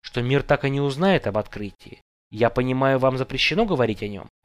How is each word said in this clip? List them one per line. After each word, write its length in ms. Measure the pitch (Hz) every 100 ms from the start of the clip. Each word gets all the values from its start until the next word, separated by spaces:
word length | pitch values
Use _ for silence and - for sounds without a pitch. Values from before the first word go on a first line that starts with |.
что 200 | - -
мир 200 | 120 139
так 240 | - 139 139
и 40 |
не 120 | 139
узнает 460 | 143 135 190 170 -
об 100 | 104
открытии. 640 | - 104 104 - - - _ _ _
Я 180 | 107 117
понимаю, 480 | - 127 131 135 135
вам 200 | 131 131
запрещено 480 | 131 135 - 160 226
говорить 360 | 143 117 107
о 60 | 104
нём? 220 | 101 - _